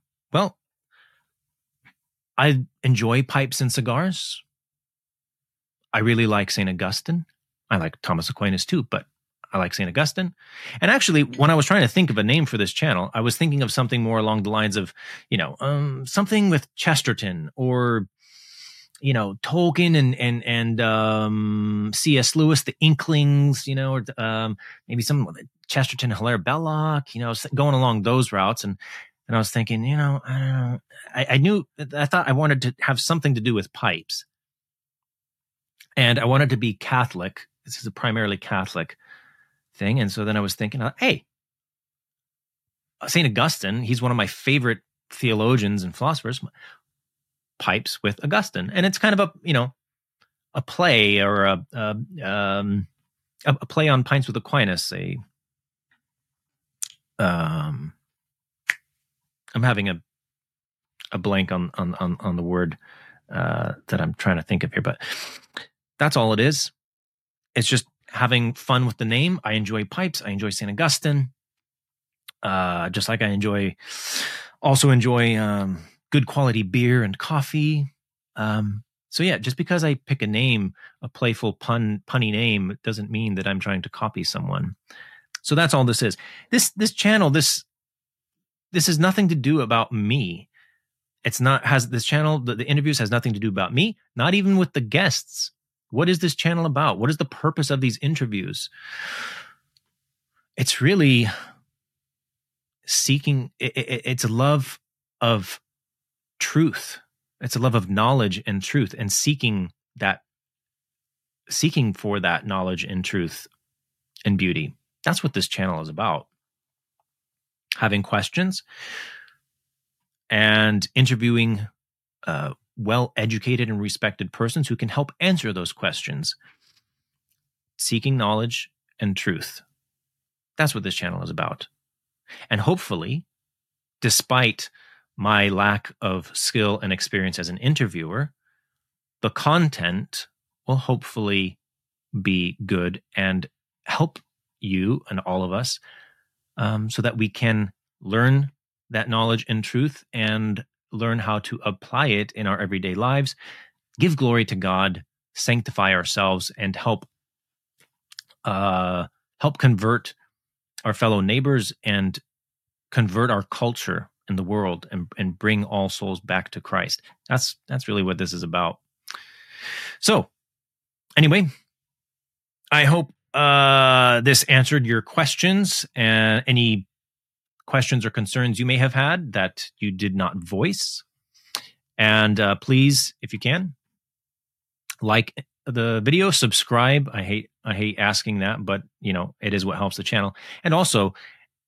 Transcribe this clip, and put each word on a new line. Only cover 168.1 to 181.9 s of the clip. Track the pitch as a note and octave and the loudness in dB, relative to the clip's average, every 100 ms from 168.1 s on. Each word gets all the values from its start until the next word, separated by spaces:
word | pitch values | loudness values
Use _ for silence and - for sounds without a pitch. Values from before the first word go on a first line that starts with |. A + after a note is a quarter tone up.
| F2+ | -2
this | F2+ | -4
is | F2 | -6
about. | E2+ F2 E2+ - _ _ - - - - - - - - - - | -4 -2 -2 -4 _ _ -18 -18 -20 -20 -20 -18 -14 -12 -14 -2
So, | - G#3 F#3 _ _ _ _ _ _ _ _ - | 2 2 0 _ _ _ _ _ _ _ _ 0
anyway, | D3+ F#3 E3 - _ _ _ _ _ _ _ _ _ _ - | 2 4 2 -4 _ _ _ _ _ _ _ _ _ _ 0
I | D3+ | 4
hope | C#3 E3+ C#3 _ _ | 6 4 2 _ _
uh, | C3+ D3 C#3+ C#3 C3+ C3 B2+ B2 A#2+ | 2 4 6 8 8 8 6 6 6
this | B2 C3 | 6 4
answered | - C3 B2+ D3+ A#2 | 6 6 6 2 2
your | A#2 | 0
questions | - - D3 - F3+ F#3+ F#3+ - - - | 0 0 0 2 2 4 2 -2 -4 0
and | A2+ A2 A2 A2 - | 2 4 4 2 2
any | B2 A#2 G#2+ F#2 _ _ _ _ _ _ _ - | 4 4 2 -2 _ _ _ _ _ _ _ -2
questions | C3+ B2+ B2+ G#2+ | 0 2 0 0
or | |
concerns | - G2+ B2+ B2 A2 | -4 -4 0 0 0
you | B2 | 0
may | B2+ | 2
have | C3 | 2
had | B2+ C#3 F3+ D3+ | 2 0 -2 -2
that | G2 F#2+ - - _ | -2 -2 -4 -16 _
you | G#2 | -6
did | F#2 G2+ F#2+ | -2 -2 0
not | F2+ F#2+ | -2 -4
voice. | E2+ G2 D#3+ F#2+ - - - _ _ _ _ - - _ _ | -6 -2 -2 -2 -6 -10 -16 _ _ _ _ -14 -14 _ _